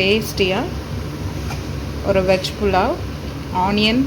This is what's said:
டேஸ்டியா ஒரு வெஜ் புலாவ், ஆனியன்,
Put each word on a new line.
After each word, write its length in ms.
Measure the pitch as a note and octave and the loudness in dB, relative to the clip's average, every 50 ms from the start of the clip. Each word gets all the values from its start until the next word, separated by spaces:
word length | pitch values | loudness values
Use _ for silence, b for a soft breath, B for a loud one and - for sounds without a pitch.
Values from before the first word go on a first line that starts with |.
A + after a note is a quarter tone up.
டேஸ்டியா 600 | F#3+ F#3+ G#3 A3 G#3+ - - - G3 F#3 F#3 G#3+ C#4+ F4+ - - - - - - - - - - - - - - - - - - - - - - - - - - - G3+ | 4 4 4 2 2 0 0 2 2 2 2 0 0 -2 -4 -6 -6 -6 -6 -6 -6 -6 -6 -6 -6 -4 -4 -4 -4 -4 -4 -6 -6 -6 -6 -6 -6 -6 -6 -4 0 2
ஒரு 120 | G3 F#3+ F#3 F#3 | 2 2 4 4
வெஜ் 200 | F#3+ F#3 F#3 - - - | 2 2 2 -2 -4 0
புலாவ், 380 | G#3+ G3 F#3 F3+ G3+ B3+ E4+ E4+ - - - - - - - - - - - F3+ F3+ | 0 2 4 4 2 2 0 -2 -4 -6 -8 -8 -8 -8 -8 -8 -6 -4 -2 0 0
ஆனியன், 360 | G3 G#3 G#3 G#3+ A3 A3+ B3+ C4+ | 2 2 4 4 4 4 2 2